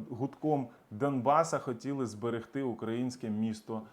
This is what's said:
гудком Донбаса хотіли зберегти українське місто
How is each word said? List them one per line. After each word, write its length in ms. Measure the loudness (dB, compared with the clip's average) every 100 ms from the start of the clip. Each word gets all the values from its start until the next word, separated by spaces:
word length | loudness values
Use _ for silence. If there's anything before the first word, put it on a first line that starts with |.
| -4
гудком 580 | -4 -4 -2 2 2 0 -8 -12
Донбаса 680 | -2 0 2 4 6 6 2
хотіли 460 | -2 -4 -2 -2 -2
зберегти 580 | -2 -2 -2 -2 -4
українське 680 | -2 -2 -2 0 -2 -2 -2
місто 520 | 0 0 -2 -4 -8 -8